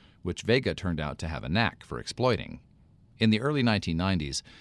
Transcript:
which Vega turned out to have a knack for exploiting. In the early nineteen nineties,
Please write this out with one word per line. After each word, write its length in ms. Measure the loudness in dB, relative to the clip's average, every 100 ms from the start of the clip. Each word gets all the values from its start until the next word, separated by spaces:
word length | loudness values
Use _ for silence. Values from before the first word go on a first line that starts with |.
| -20 _
which 200 | -8 -4
Vega 340 | 0 2 2 -2
turned 240 | -2 -2
out 180 | -4 -4
to 100 | -6
have 160 | -6 -2
a 40 |
knack 340 | 0 0 -2 -10
for 120 | -10
exploiting. 640 | -8 -2 0 0 -4 -14 -18 -20 -20 _ _ 2
In 100 | 4
the 120 | 4
early 220 | 4 2
nineteen 340 | 2 2 0 0
nineties, 460 | 2 0 0 -6 -10 -18